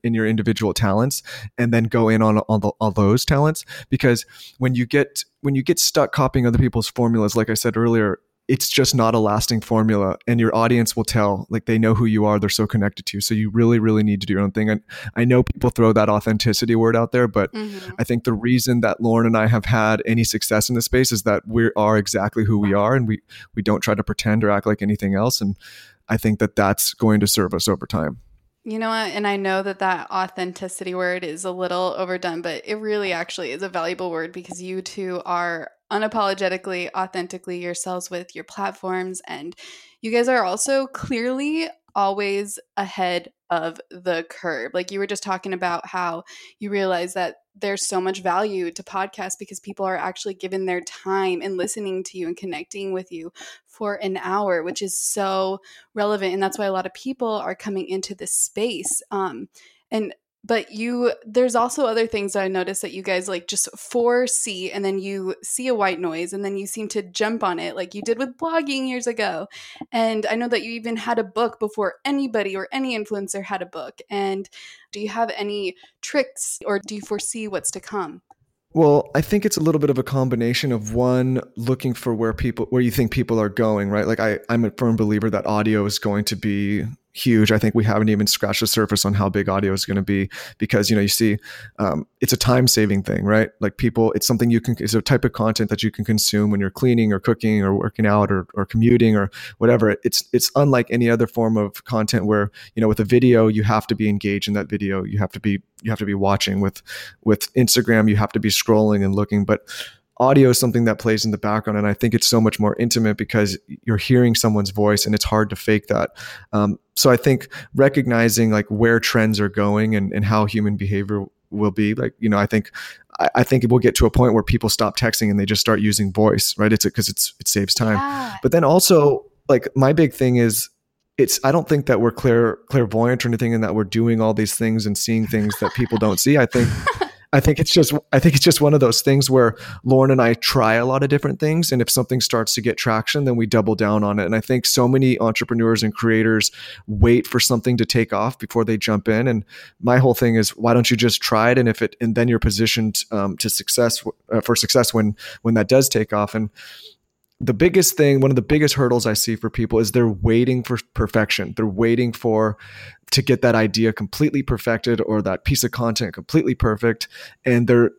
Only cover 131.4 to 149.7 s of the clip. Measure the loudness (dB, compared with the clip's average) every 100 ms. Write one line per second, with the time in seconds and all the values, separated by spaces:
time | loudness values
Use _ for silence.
131.4 | 2 2 2 0 2 2 2 2 2 4
132.4 | 2 0 -2 0 2 2 2 0 0 0
133.4 | 0 0 0 0 0 0 2 2 2 0
134.4 | -2 -2 0 0 0 -2 -2 0 0 0
135.4 | -2 -2 -4 -2 -2 0 0 2 2 4
136.4 | 4 2 0 0 -4 -4 -6 -8 _ 2
137.4 | 4 2 2 4 4 2 0 2 4 4
138.4 | 4 4 4 6 4 2 2 2 4 4
139.4 | 4 2 -8 -8 2 4 6 6 4 2
140.4 | 0 2 4 2 2 0 2 2 0 -2
141.4 | 0 0 2 0 0 0 0 -2 0 0
142.4 | 0 -2 -2 -2 0 0 0 -2 0 0
143.4 | 2 2 2 2 2 2 2 0 0 -2
144.4 | 0 0 0 2 4 4 4 2 0 -2
145.4 | -2 0 2 2 0 0 2 2 2 2
146.4 | 0 -6 -16 -16 -8 2 4 6 2 0
147.4 | 0 0 0 0 0 0 0 -2 -4 -6
148.4 | -4 -2 0 0 0 0 0 0 0 -2
149.4 | -4 -14 -20